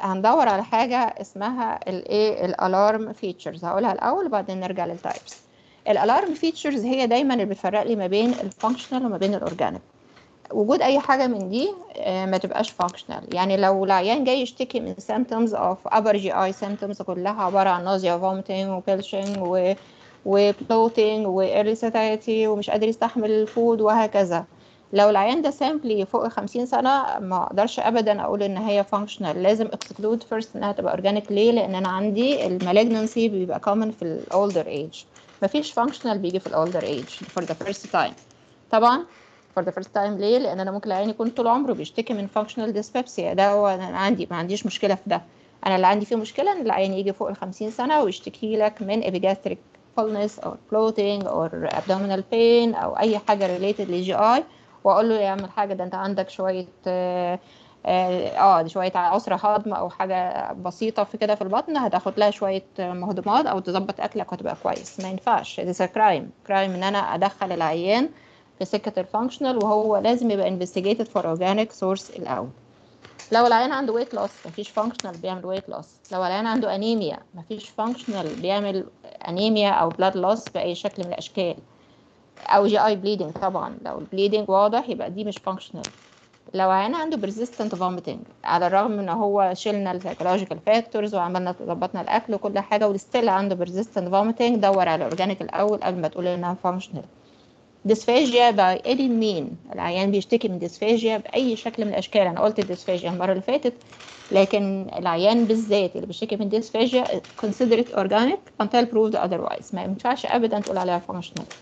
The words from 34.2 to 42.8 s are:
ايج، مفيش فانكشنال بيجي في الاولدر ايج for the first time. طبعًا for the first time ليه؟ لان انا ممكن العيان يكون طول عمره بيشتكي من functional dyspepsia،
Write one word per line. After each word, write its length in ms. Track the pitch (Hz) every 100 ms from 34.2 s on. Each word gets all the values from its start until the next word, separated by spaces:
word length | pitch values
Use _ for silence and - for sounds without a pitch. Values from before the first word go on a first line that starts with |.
| - 180 202 180 -
ايج، 360 | 147 160 - - - - -
مفيش 300 | 196 - -
فانكشنال 460 | - 240 - 240 202
بيجي 220 | 180 185
في 60 | 170
الاولدر 360 | 156 165 180
ايج 220 | - 143
for 380 | - - 185 185
the 240 | 165 160 196
first 200 | 202 -
time. 180 | 175 123 - - _ _ _ -
طبعًا 340 | 226 233 262 349 - - _ _ -
for 40 |
the 80 | 180
first 180 | - 190 214
time 20 | 202 196
ليه؟ 180 | 202 247
لان 220 | 247 180
انا 100 | 190
ممكن 200 | 196 220
العيان 200 | 190 214
يكون 200 | 214 226
طول 160 | 233 233
عمره 260 | 240 269
بيشتكي 420 | 180 151 - 226
من 140 | 214 196 214
functional 380 | 214 - 220
dyspepsia، 580 | 208